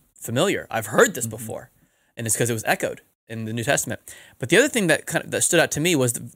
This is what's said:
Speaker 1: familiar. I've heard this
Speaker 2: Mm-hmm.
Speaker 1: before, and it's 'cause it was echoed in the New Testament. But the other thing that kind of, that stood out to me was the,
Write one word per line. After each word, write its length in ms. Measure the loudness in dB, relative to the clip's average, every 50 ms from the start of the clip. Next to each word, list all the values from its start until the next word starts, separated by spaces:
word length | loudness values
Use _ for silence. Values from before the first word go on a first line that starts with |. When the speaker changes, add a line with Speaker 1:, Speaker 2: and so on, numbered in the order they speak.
| _ _ _
Speaker 1:
familiar. 520 | -14 -8 -2 0 2 2 2 0 -2 -4 -4
I've 140 | -4 -4 -4
heard 280 | 0 2 4 4 4 2
this 100 | -4 -8
Speaker 2:
Mm-hmm. 60 | -8
Speaker 1:
before, 400 | -8 -10 -10 -10 -10 -12 -12 -16 _ _ _ _ _ _ _ _ -10
and 100 | -6 -4
it's 120 | -2 0
'cause 120 | 0 0 0
it 40 | 0
was 100 | -2 0
echoed 360 | -2 -2 0 -2 -6 -6 -8 -14 _ _ _ _ -12
in 140 | -10 -8 -8
the 80 | -6
New 120 | -6 -2 0
Testament. 360 | 0 0 0 0 -4 -6 -8 -10 -16 -20 -20 -20 -20 -12 -6
But 80 | 0
the 80 | 4 6
other 120 | 6 6 4
thing 180 | 2 2 2
that 180 | 2 2 2 0
kind 200 | -2 -4 -4 -4
of, 60 | -2
that 120 | -2 -2 0
stood 160 | 2 4 4
out 100 | 4 2
to 100 | 2 0
me 160 | 0 2 2
was 160 | 2 2 0 0
the, 80 | -4 -8 -12 -10